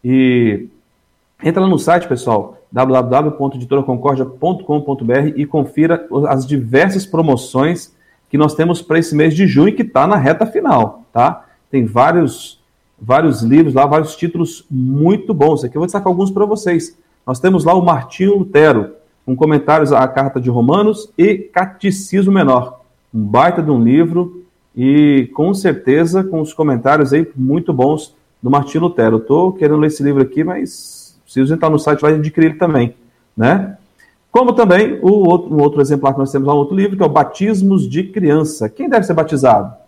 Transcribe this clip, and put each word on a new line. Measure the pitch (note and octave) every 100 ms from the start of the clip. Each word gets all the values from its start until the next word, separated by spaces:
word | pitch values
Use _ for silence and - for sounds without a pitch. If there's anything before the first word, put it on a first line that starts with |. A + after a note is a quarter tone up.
E | B2 C3 C3 B2 A#2 G2+ - _ _ _ _ _ _ _
entra | D#3 E3+
lá | F#3+
no | F3
site, | - F3 F3
pessoal, | B2 B2+ A2 G2 - _
w | A#2+ C3
w | C3 A#2
w | C3 D3+ D3+
ponto | C3+ C3
editora | B2 C#3
concordia | C3+ B2 C#3+ C3+ B2+
ponto | - D#3+ F#3
com | - D3
ponto | C#3+ C3+
b | A#2+
r | C3 D3+ C#3
e | D3
confira | D#3 C3+ - D#3+ E3 - C3+ C#3+
as | C3+ C3
diversas | C#3+ A2+ C3 F#3+ F#3+ F#3+
promoções | E3 D#3+ B2+ - C3 D3 E3+ - _ _ _ _
que | C#3+
nós | D3+ D3+
temos | E3 E3+
pra | - D#3+
esse | E3
mês | D3+ D#3+ D#3
de | G3
junho, | C#3 F3+ A3
que |
tá | - C3 D#3
na | G3+
reta | C3 - A3+
final, | G#4 E4 C#3 A2 - _
tá? | A#2 C3 E3+ _ _ _
Tem | C#3 A2+
vários, | A2+ C#3+ F3 C#3 - - - _ _ _ _
vários | A2 C3+ D#3+ A2+
livros | A#2 C#3 D#3
lá, | C3 C#3
vários | D3+ D3+ -
títulos | E3+ E3+ D#3+ - _
muito | C3 B2+ C3+ D#3+ G3+ G#3
bons. | F3 D3 D3+
Aqui | B2 D3
eu |
vou | F3+
destacar | G3+ F#3+
alguns | F3+ G3
pra | G3 G#3
vocês. | G#3+ F#3 E3+ E3 _ _ _ -
Nós | B2+
temos | F#3 F#3+
lá | D3+
o | F#3
Martinho | F3 C#3+ - - F#3+ G3+
Lutero, | F#3 D3 D#3 A#2 G2 - _ _ -
com | B2+
comentários | D#3 D3+ C#3+ D#3 C#3+
à | C3+ C3
Carta | C3+ C3+ C3+
de | B2
Romanos | A#2+ A#2+ F3+ G#3 G#3 - -
e | F#3 G3
Catecismo | - F3+ F#3+ - G3 F#3+ - F#3+ G3
Menor. | G3 C#3+ B2+ B2+ - _ _ _
Um | A2
baita | G#2 A2+ E3 F3
de | D3+
um | C3
livro | A#2 C#3 E3+ E3+ F3 - - _ _ B2
e, | C3 D3 D3 C#3 A#2+
com | - D#3+
certeza, | F#3+ G3 C#3+ - C#3+ E3 F#3 F#3+
com | E3
os | D#3
comentários | - D3+ A#2+ C3 D3+ C#3
aí | D3 D#3+ C3
muito | B2+ D#3 E3+
bons | C3+ C3+ D#3 - _ _ _
do | B2
Martinho | C#3+ C#3 E3
Lutero. | E3+ F3 A2 A2+
Eu |
tô | A2 D3 F#3
querendo | F#3 D3+ D3+
ler | D3+
esse | D3+
livro | C#3 C#3
aqui, | C3 D3
mas | D#3 F#3 - - - - - _
preciso | _ C3 C3
entrar | D#3+ D#3+
no | D3+
site | D3+ D3
lá | D3
e | D#3
adquirir | D3+ D#3+ D#3+
ele | D#3
também, | F3 D3 A#2+ - _ _ _ -
né? | A#2 F#3+ F#3+ - _ _ _ _ _
Como | A3+ B3
também | A#3 A3+ F3+ A3 -
o | F3+ G3+ F3+
outro, | F3 - D3+
um |
outro | C#3+ D3
exemplar | C#3 D3 C#3
que | C3+
nós | C3+
temos | C#3 C#3
lá, |
um | D3
outro | C#3+ F#3+
livro, | G3+ G3
que |
é | D#3+
o |
Batismos | D3+ - - G3 G3+ G3 F#3+ B2+
de | C#3
Criança. | F#3+ G#3+ E3 D#3 D3+ - G#2+
Quem | - C#4+
deve | A#3 F3+
ser |
batizado? | D#3+ D#3 C#3+ C3 - F#2+ -